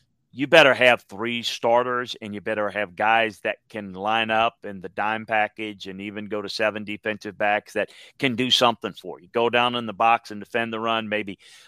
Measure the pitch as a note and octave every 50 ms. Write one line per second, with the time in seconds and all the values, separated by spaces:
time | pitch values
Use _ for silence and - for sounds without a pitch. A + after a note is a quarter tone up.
0 | _ _ _ _ _ _ - A#2+ C#3+ C3 F3 D#3+ D3 C3 A#2 A2+ B2+ B2 A#2 -
1 | _ _ G2+ G2 A2+ A#2+ A#2+ A#2 A2 - - - B2+ A#2 A#2 B2 B2 B2+ B2 B2
2 | B2 A#2 - - A2+ G2+ G#2 G2+ F2 A2 G#2+ G#2+ G#2 G2+ F2+ G#2 G#2 F2 F2+ F#2+
3 | G#2+ A2 A2+ A2+ A2+ G#2+ G2 - - A2 - _ _ _ - G#2+ G2+ F#2+ F#2 F#2
4 | G2+ G#2+ A2 A2+ A2+ A2 A2+ A2 A2+ A#2 _ _ - G#2 G2 F#2 F2 F2+ - G#2
5 | G2+ G#2+ A2 A2 A2 A2+ A2 G#2+ G#2+ G#2 _ G#2+ G#2+ G#2+ G#2 F#2+ - G2 F#2 F#2+
6 | G2+ G#2 G2+ G#2+ G#2 G2 G#2+ G#2 G2 F#2+ - - A2 G#2+ G2+ G#2+ G#2 G2+ G#2 -
7 | - G#2+ G#2+ - - G#2+ F2+ - G#2+ G#2 G#2 G#2+ _ - - G#2 F#2+ _ - -
8 | - - _ - C#3+ C3 A#2 G#2+ C3 B2 - - B2+ A#2+ A2+ _ - G2 - -
9 | - F2 C#2 C#2 F2+ F2+ - A#2 A#2 A#2+ A#2 A#2+ A#2+ B2 A#2+ A#2+ A#2 A2 F#2+ F2+
10 | A#2 A#2 A#2 - _ - G#2+ G#2 G2 _ - A#2 A#2 A2+ A2+ A2 A2+ A2+ A2+ A2+
11 | A2 G#2 G#2+ G#2+ G2+ G2 F#2 _ - - - - -